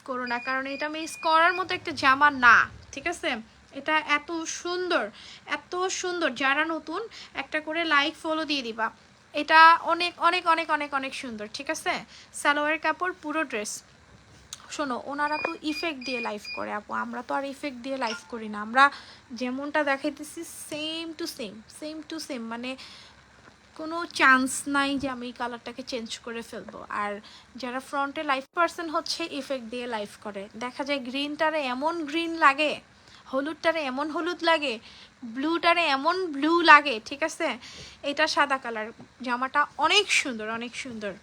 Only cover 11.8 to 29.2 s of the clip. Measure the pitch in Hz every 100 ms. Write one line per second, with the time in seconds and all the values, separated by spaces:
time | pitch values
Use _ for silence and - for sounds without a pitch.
11.8 | 370 277 - - - - 302 285 294 311
12.8 | 320 311 359 - 302 311 294 220 214 -
13.8 | - - - - - - - - - -
14.8 | 285 240 - 285 294 302 330 330 302 294
15.8 | 339 269 247 247 220 208 - - 208 208
16.8 | 208 220 226 240 247 285 277 269 294 247
17.8 | 269 269 233 214 - 233 214 208 208 240
18.8 | 277 - - - - 233 247 262 285 302
19.8 | 285 277 302 294 302 - 330 - - 302
20.8 | 311 320 330 320 339 - 208 214 214 -
21.8 | 302 320 294 320 294 262 226 233 247 262
22.8 | - - - - - - - - - -
23.8 | 311 330 349 - 285 262 262 - - 277
24.8 | 277 277 269 247 247 240 247 233 247 240
25.8 | 254 254 220 - 240 233 226 220 - 190
26.8 | - 208 208 202 - - - 247 247 254
27.8 | 262 285 277 294 302 269 - - 339 -
28.8 | 339 320 311 -